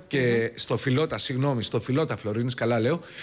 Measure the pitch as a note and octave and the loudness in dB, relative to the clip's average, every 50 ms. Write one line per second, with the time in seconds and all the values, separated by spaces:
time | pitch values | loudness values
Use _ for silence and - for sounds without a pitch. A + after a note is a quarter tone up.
0 | - - - C3+ B2+ B2 A#2+ A#2 A2+ A#2 - - - - C3 A2+ - C3+ B2+ C#3+ | -8 -4 0 2 4 4 4 4 2 0 -2 -4 -4 -2 -2 0 0 2 2 2
1 | D#3+ D#3 A#2+ G#2+ - - C3 B2+ C3+ C#3+ C3 A#2 G2 - - A#2 - - B2+ D#3 | 2 0 0 -2 -2 -2 0 0 0 0 0 0 -2 0 -2 -2 -2 0 0 0
2 | D#3+ - A#2 G#2 - A2 G#2+ A2+ A#2+ B2+ B2 - B2 A#2 A#2+ A2+ A2 B2+ E3 F3 | 0 0 -2 -4 -4 -4 -2 -2 -2 -2 -2 0 0 2 2 4 2 2 0 0
3 | - - - - | -4 -10 -14 -14